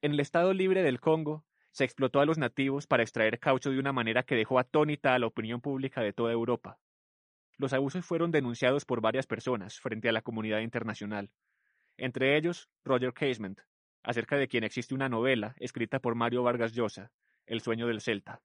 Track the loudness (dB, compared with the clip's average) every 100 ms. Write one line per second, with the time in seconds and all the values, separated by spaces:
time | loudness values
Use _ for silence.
0 | 0 0 0 2 2 2 2 4 2 2
1 | 2 2 0 -6 _ _ _ -2 -2 2
2 | 2 4 4 4 0 0 -2 -2 0 0
3 | 0 2 0 2 0 0 0 -2 -2 0
4 | 0 0 0 0 2 2 2 2 2 0
5 | 2 2 2 -2 -6 -6 -4 -4 -4 -2
6 | -4 0 -2 0 0 -2 -4 -18 _ _
7 | _ _ _ _ _ _ -2 0 0 -4
8 | -4 -2 2 2 0 2 2 2 0 0
9 | 2 0 -2 -4 -2 -4 -4 -10 -8 -2
10 | 0 0 -2 -6 -2 -2 -2 -4 -4 -6
11 | -6 -8 -8 _ _ _ _ _ _ _
12 | -6 0 4 4 2 -4 -12 _ 0 0
13 | 0 -2 -2 -2 -6 -10 _ _ _ _
14 | -4 -4 0 -2 0 0 -2 -6 -6 -4
15 | -2 0 2 0 -2 -8 -10 -6 -4 -2
16 | -2 0 0 2 0 2 -2 0 -4 -4
17 | -18 _ _ _ _ -6 -2 -2 0 -2
18 | -2 -4 -4 -18